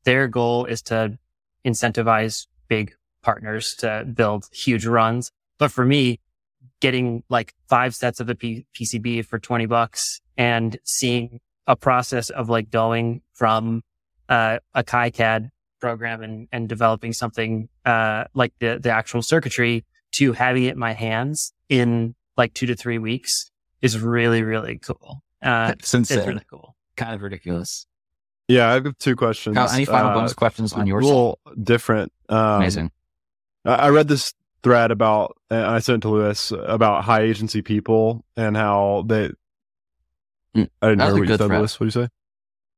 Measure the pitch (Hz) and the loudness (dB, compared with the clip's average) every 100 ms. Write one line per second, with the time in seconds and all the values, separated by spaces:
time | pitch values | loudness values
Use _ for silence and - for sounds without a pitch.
0 | - 127 131 120 120 120 123 113 - 113 | 0 2 2 0 0 0 -2 -6 -4 -2
1 | 110 110 _ _ _ _ 127 110 120 117 | -2 -6 _ _ _ _ -4 -2 -2 0
2 | 113 110 110 - - _ - 110 101 _ | 2 2 0 -6 -14 _ -4 -4 -4 _
3 | _ _ - 104 107 110 - - 113 107 | _ _ -4 -2 -4 -8 -8 -6 -6 -6
4 | 120 117 107 104 - - - 117 110 117 | -6 0 0 -2 -8 -8 -2 -2 2 2
5 | 113 120 120 _ _ - 147 - 127 143 | 2 0 -6 _ _ -4 -2 2 2 4
6 | 127 117 _ _ _ _ 127 - 135 127 | 2 -2 _ _ _ _ _ -4 -2 0
7 | 123 117 - 120 110 _ - 123 127 - | -2 -6 -4 -4 -4 _ 0 0 0 -2
8 | 123 - 117 120 117 113 - - 113 117 | -4 -4 -6 -6 -6 -8 -12 -10 -8 -6
9 | 117 117 107 113 - 120 113 117 117 - | -4 -4 -4 -8 -4 -4 0 0 -2 -4
10 | - - _ - 120 117 113 110 - - | -8 -10 _ -2 0 0 -2 -6 -8 -4
11 | 127 120 120 120 _ _ - 127 135 123 | -2 -2 -4 -14 _ _ -2 0 2 0
12 | 120 123 113 135 117 117 110 113 113 117 | 0 -6 -6 -6 -2 -2 0 0 0 0
13 | 117 120 _ - 113 110 113 113 - _ | -2 -6 _ -2 0 2 0 -4 -8 _
14 | _ _ - 120 110 117 _ 131 - 123 | _ _ -2 0 0 -2 _ -6 -2 -2
15 | 120 - 113 110 117 _ _ _ 123 117 | -2 0 0 0 -4 _ _ _ -8 -6
16 | 117 113 110 110 117 123 113 113 113 110 | -8 -10 -12 -14 -10 -8 -6 0 0 0
17 | 117 113 117 113 113 113 107 _ 127 117 | -4 -6 -6 -4 -4 -4 -8 _ 0 0
18 | 110 107 107 135 120 - 117 120 127 113 | 0 -2 -4 -2 -2 -2 -4 -2 -2 -2
19 | - 120 - 160 135 - 120 117 - _ | -2 -6 0 0 0 -2 0 -2 -6 _
20 | _ - 139 117 127 127 127 135 117 107 | _ -2 0 2 0 2 0 -2 -6 -4
21 | 113 110 131 151 - _ - 131 120 117 | -4 -2 -4 -6 -10 _ 0 2 2 2
22 | 113 - _ - 117 - 123 117 120 113 | -2 -8 _ 0 0 0 -4 -4 -4 -6
23 | 110 123 - - - _ _ _ 127 110 | -4 -6 -4 -6 -8 _ _ _ -2 0
24 | 117 120 117 117 110 110 110 113 - - | 0 2 2 2 0 -4 -6 -10 -10 -12
25 | - 135 - _ 131 117 113 113 - 123 | -14 -20 -20 _ -2 0 -2 -4 -2 0
26 | 113 131 98 92 - 69 - _ _ - | 0 0 -2 -6 -12 -20 -20 _ _ -10
27 | 113 107 101 95 87 85 92 - - _ | -8 -8 -10 -10 -8 -6 -6 -12 -14 _
28 | _ _ _ _ - 123 117 127 139 131 | _ _ _ _ 4 4 6 2 0 -4
29 | 135 123 117 110 110 110 123 127 139 110 | -2 2 0 -2 -2 0 0 0 0 2
30 | 107 104 113 - 113 - 110 104 98 101 | 2 0 -2 0 -2 0 -4 -2 0 2
31 | 139 135 120 - - 123 104 117 - 110 | 4 4 4 0 -10 -6 0 2 2 0
32 | 95 _ - 110 110 104 92 95 80 - | -2 _ -2 2 2 2 2 0 -4 -8
33 | _ _ _ _ _ _ - 127 143 151 | _ _ _ _ _ _ 0 4 6 6
34 | 151 143 - - _ _ 120 120 117 107 | 4 0 -4 -12 _ _ 4 6 4 4
35 | 110 107 - - - 113 110 113 120 117 | 4 4 0 -6 -4 -2 0 0 2 0
36 | 110 107 104 101 - 107 - 110 110 95 | 2 2 2 -2 -6 -6 -2 2 4 4
37 | 101 110 110 104 110 107 101 107 104 110 | 2 4 4 0 -2 -4 -2 -2 2 2
38 | 110 117 - - 110 107 104 101 101 101 | 2 -2 -8 -4 -2 0 2 2 2 0
39 | 107 110 101 - _ _ _ _ _ _ | 0 0 -2 -6 _ _ _ _ _ _
40 | _ _ _ _ _ 110 - - 110 107 | _ _ _ _ _ -2 -2 2 2 4
41 | 104 101 98 107 104 104 107 - 113 120 | 4 4 4 2 2 2 0 -2 -2 -2
42 | 120 _ _ _ _ _ _ | -4 _ _ _ _ _ _